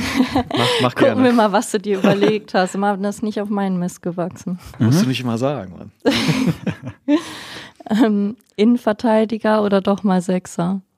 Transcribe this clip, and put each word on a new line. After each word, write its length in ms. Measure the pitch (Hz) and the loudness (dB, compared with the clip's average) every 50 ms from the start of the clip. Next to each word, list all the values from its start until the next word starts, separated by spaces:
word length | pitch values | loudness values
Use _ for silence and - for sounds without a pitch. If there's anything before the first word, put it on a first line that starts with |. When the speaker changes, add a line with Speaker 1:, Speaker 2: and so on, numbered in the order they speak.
| 254 262 262 269 254 - - | -6 -2 0 0 0 2 0
Speaker 1:
Mach, 320 | 254 247 - - - - 494 494 466 | -2 -2 -2 -2 0 0 0 2 2
mach 140 | 415 240 - | 0 0 2
Speaker 2:
<laughs> 0 | |
Gucken 200 | - 285 269 220 | 2 2 2 4
Speaker 1:
gerne. 100 | 214 254 | 4 4
Speaker 2:
wir 80 | 247 233 | 4 4
mal, 180 | 240 214 208 | 4 4 4
was 180 | 185 220 240 - | 2 0 0 -2
du 80 | - 214 | -4 -4
dir 200 | 180 208 196 190 | -2 -2 0 2
überlegt 560 | 185 196 180 202 202 208 214 208 - - - | 2 2 4 4 4 2 2 0 -4 -2 0
hast. 200 | 196 185 185 - | 0 0 0 -2
Marvin, 260 | 190 202 202 202 185 | -2 -2 -2 -2 -2
das 140 | 202 202 202 | -4 -6 -6
ist 60 | - | -6
nicht 180 | 226 214 202 214 | -6 -6 -6 -6
auf 100 | 202 202 | -6 -4
meinen 280 | 208 202 196 190 185 180 | -4 -2 -2 -2 -2 -2
Mist 220 | 175 180 - - | -4 -6 -6 -8
gewachsen. 580 | - 175 170 180 165 185 - - - 185 185 175 - - - - | -8 -6 -6 -4 -6 -6 -8 -10 -10 -8 -8 -8 -10 -12 -4 0
Speaker 3:
Mhm. 80 | 113 | 2
Speaker 1:
Musst 160 | 110 139 175 | 4 4 4
du 40 | 214 | 2
nicht 140 | 127 127 120 | 2 0 -2
immer 160 | 123 120 113 113 | -2 -4 -2 -2
sagen, 360 | 131 139 147 120 92 92 85 | -2 -2 -2 -4 -8 -12 -14
Mann. 160 | 85 - - - _ - | -16 -18 -20 -16 _ -2
Speaker 2:
<laughs> 1120 | 285 - 226 269 254 - 262 262 175 - - - - - - - 123 - _ _ 277 294 339 - - - - - - - - - - - - - - | 0 0 2 0 0 0 0 0 0 -2 -2 -4 -8 -8 -8 -10 -16 -16 _ _ 0 0 0 -2 -6 -14 -16 -16 -16 -16 -18 -18 -20 -20 -16 -6 -2
Ähm, 480 | 214 208 262 220 208 202 202 202 240 - _ _ _ | 0 2 2 2 2 2 0 -2 -4 -8 _ _ _
Innenverteidiger 1080 | - 208 240 240 240 - 220 208 - - 226 220 220 220 214 226 214 - 214 214 214 | 2 4 4 4 2 2 -2 -2 0 0 2 2 2 2 0 -2 -2 0 2 2 2
oder 180 | 208 202 196 196 | 2 2 2 2
doch 220 | 196 196 196 190 | 2 0 0 0
mal 180 | - 202 185 185 | 2 2 2 2
Sechser? 600 | 175 - 185 180 - - - - 170 180 196 190 - _ _ | 2 0 -2 -2 -4 -6 -4 -4 -2 -2 -2 -4 -8 _ _